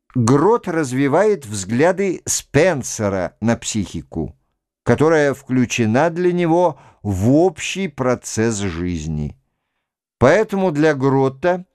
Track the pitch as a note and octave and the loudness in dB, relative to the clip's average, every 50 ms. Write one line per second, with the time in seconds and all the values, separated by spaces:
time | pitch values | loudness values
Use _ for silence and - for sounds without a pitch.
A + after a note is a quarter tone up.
0 | _ _ _ B2+ A#2 A2 C3 C#3+ D#3 G3 A#3 A#3 - F#3 D#3+ E3 D#3 B2+ B2 C3 | _ _ _ 0 2 2 2 4 4 2 2 0 -2 -4 -2 -2 -2 -2 -2 0
1 | C#3+ C#3 C3 E3 G#3 A3 G#3 E3+ - G#2 G#2+ G2+ F#2+ F2+ A2+ A#2+ D3 F3 F#3+ E3+ | 0 2 2 2 2 2 0 -2 -4 -10 -10 -10 -8 -4 0 2 2 2 2 0
2 | G3+ F#3+ E3 - _ - - - - _ - C#3 D#3+ F#3 E3+ C#3 A2+ - - - | -2 -4 -4 -6 _ -6 -6 -6 -6 _ 2 2 4 4 2 -2 -4 -8 -6 -4
3 | A2 G2+ F#2+ G2 F2 E2 - _ G#2 A2+ A#2 A2 - - - A2 G2 - - F2 | -2 -2 0 -2 -4 -4 -6 _ -2 -2 -2 -2 -4 -6 -4 -4 -4 -4 -6 -12
4 | D2 _ - E2+ D2+ B1+ - _ _ _ _ _ _ _ _ _ _ - A#2+ A#2+ | -12 _ -8 -8 -8 -8 -10 _ _ _ _ _ _ _ _ _ _ -2 2 2
5 | C#3+ D#3 E3 D#3 D3 C#3+ C3 B2 - - B2+ B2+ B2 A2 - - A#2+ G#2+ A2 B2+ | 4 2 4 2 2 0 -2 -4 -6 -2 0 0 0 0 0 -2 0 0 2 2
6 | D3+ E3+ E3 E3 F3+ F3+ F3 F3 F3 E3 D#3+ F3 F3+ E3+ D3+ - - - _ _ | 0 0 -2 0 -2 0 0 0 0 0 2 2 2 0 -2 -4 -16 -20 _ _
7 | _ G#2 G2+ F2+ G2 A#2 C3+ D3+ E3+ F#3 E3 - - - - F#3 G3 F3+ - - | _ -6 -4 0 2 4 4 4 4 2 0 -2 -10 -8 -6 -4 -6 -6 -4 -4
8 | C3 B2 B2 G#2+ - - - - A2 A#2 A2+ G2+ G2+ G2 E2 E2 F2 F2+ F2 E2 | -2 -2 -2 -2 -4 -8 -4 -2 -2 0 -2 -2 -6 -6 -4 -4 -4 -4 -4 -4
9 | D2+ D#2+ D#2 D2+ D2+ C#2+ - _ _ _ _ _ _ _ _ _ _ _ _ _ | -6 -6 -6 -4 -6 -6 -8 _ _ _ _ _ _ _ _ _ _ _ _ _
10 | _ _ _ _ A#2 B2+ E3 G#3 A3 G#3+ - G3 F#3 F#3 D#3 C#3+ D3+ D#3+ D3+ C3+ | _ _ _ _ 4 4 4 4 2 0 -2 -2 0 0 0 2 2 2 2 2
11 | B2+ C#3 C3+ C3+ C3+ C3+ C3 C3+ - F3 F3+ F3+ F#3 _ | 0 0 2 2 0 0 -2 -2 -2 -2 -2 -2 -4 _